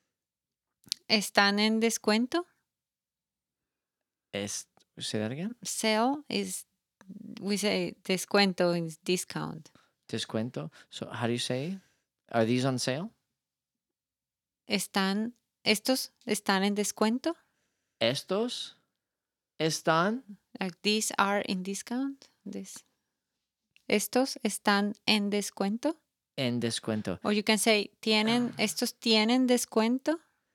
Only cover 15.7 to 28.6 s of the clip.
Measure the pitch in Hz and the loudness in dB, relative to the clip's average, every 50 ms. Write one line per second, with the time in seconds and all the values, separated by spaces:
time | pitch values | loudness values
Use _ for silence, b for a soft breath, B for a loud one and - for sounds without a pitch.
15.7 | 214 202 - - 262 262 - - _ _ - - 214 - - - 196 185 190 208 | 0 2 2 0 0 0 -2 -8 _ _ -4 -4 -4 -2 0 2 2 4 4 2
16.7 | 202 208 208 - - - 214 220 233 262 - 320 339 _ _ _ _ _ _ _ | 2 0 -2 -2 0 0 2 2 2 0 -2 -4 -4 _ _ _ _ _ _ _
17.7 | _ _ _ _ _ - 117 113 135 139 - - 185 202 233 247 - - - - | _ _ _ _ _ 0 0 0 0 0 -4 -4 -2 -2 -2 -2 -4 -8 -12 -12
18.7 | - _ _ _ _ _ _ _ _ _ _ _ _ _ _ _ _ - 156 160 | -16 _ _ _ _ _ _ _ _ _ _ _ _ _ _ _ _ -2 0 0
19.7 | 156 - - 170 160 160 170 202 226 262 - - 202 - _ _ - - 190 185 | 0 0 2 2 4 4 4 2 0 -4 -6 -12 -20 -20 _ _ -10 -8 -6 -6
20.7 | 170 _ - 208 214 220 208 - - - 196 196 202 202 - - 196 185 180 196 | -6 _ 0 0 0 0 0 -2 0 2 2 2 2 0 -2 -2 -4 -4 -4 -6
21.7 | 196 - - - 240 254 269 277 277 - - - _ _ - 196 196 196 196 - | -8 -8 -8 -6 -4 -4 -4 -4 -6 -10 -16 -20 _ _ -14 -12 -10 -10 -12 -12
22.7 | - - - _ _ _ _ _ _ _ _ _ _ _ _ _ _ _ _ _ | -16 -18 -20 _ _ _ _ _ _ _ _ _ _ _ _ _ _ _ _ _
23.7 | _ _ _ - - 208 - - - 247 269 269 - - - 214 190 - - 214 | _ _ _ 0 0 2 2 2 0 0 0 0 -2 -4 -4 -4 -4 -2 0 2
24.7 | 202 202 202 208 - _ - - 214 214 202 202 202 208 202 - - - 202 196 | 2 2 2 0 -4 _ 0 0 2 2 2 0 0 -2 -2 -4 -4 -2 -2 -2
25.7 | 214 233 - 294 330 _ _ _ _ _ _ _ - - 135 123 120 120 113 117 | -2 -2 -2 -2 -4 _ _ _ _ _ _ _ -6 -2 -2 0 0 0 0 -2
26.7 | 113 - - 117 110 107 104 101 87 - - - 208 214 202 - 220 202 - 233 | -2 -2 -2 -2 -2 -2 -2 -4 -4 -4 -2 0 0 2 2 2 2 4 4 4
27.7 | 220 208 202 - _ _ - 220 214 214 214 220 233 247 240 233 - - | 4 4 2 -2 _ _ -2 0 2 2 2 2 2 2 0 -2 -2 -2